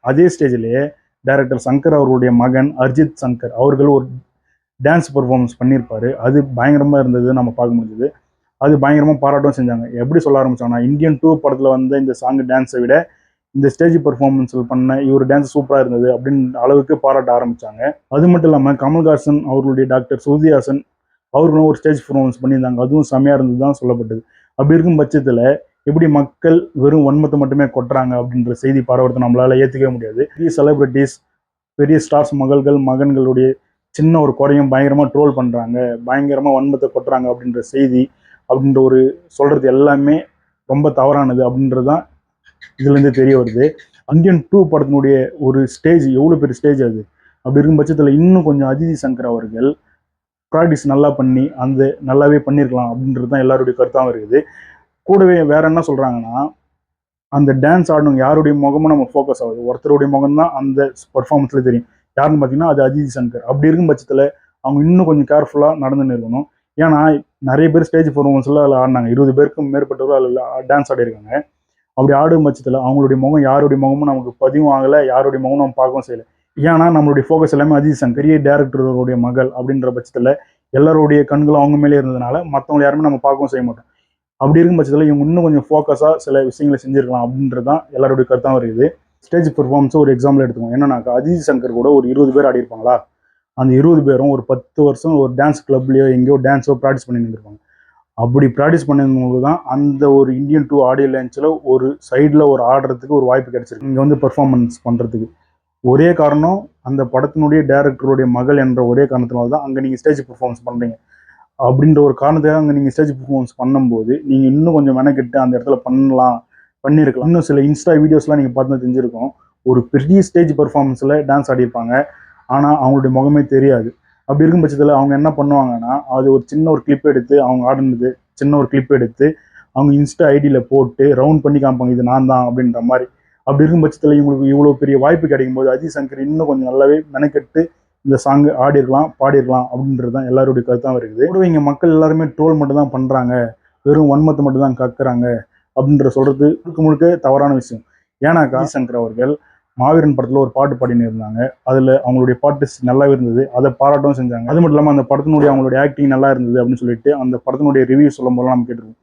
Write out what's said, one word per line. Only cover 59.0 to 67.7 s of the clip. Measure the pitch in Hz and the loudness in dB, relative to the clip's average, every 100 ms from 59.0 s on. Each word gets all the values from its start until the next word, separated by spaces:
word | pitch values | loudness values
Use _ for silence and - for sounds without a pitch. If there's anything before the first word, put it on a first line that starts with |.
| 127 | 0
ஃபோக்கஸ் | 147 139 127 | -2 -2 -4
ஆகுது, | 117 113 120 | -6 -8 -8
ஒருத்தருடைய | 127 147 143 139 | -6 0 0 2
முகம் | 139 139 147 | 0 0 0
தான் | - 139 | -2 -4
அந்த | 139 135 139 - - | -4 -2 -2 -6 -8
பெர்ஃபார்மன்ஸ்ல | 131 123 151 135 135 127 | -6 -2 -2 0 -2 0
தெரியும். | 120 120 _ _ - | -2 -6 _ _ -2
யாருன்னு | 147 151 | 0 2
பாத்தீங்கன்னா | 135 139 165 | 0 0 0
அது | 143 | 2
அதிதி | 131 143 143 | 0 0 -6
சங்கர். | 127 120 120 - | -6 -6 -8 -6
அப்படி | 139 151 | 0 2
இருக்கும் | 160 165 | 2 0
பட்சத்துல | 139 - 135 139 - _ _ | -2 -2 -2 -2 -4 _ _
அவங்க | 131 143 156 | -4 0 2
இன்னும் | 180 170 | 2 4
கொஞ்சம் | 151 135 | 0 2
கேர்ஃபுல்லா | 147 147 147 147 156 | 0 0 0 0 0
நடந்துன்னு | 135 139 135 120 | -4 -2 -2 -4
இருக்கணும். | 113 120 147 _ _ - | -6 -8 -8 _ _ -2
ஏன்னா | 160 151 156 147 - _ 135 | 2 2 2 0 -4 _ -4
நிறைய | 135 | 2
பேர் | 160 | 2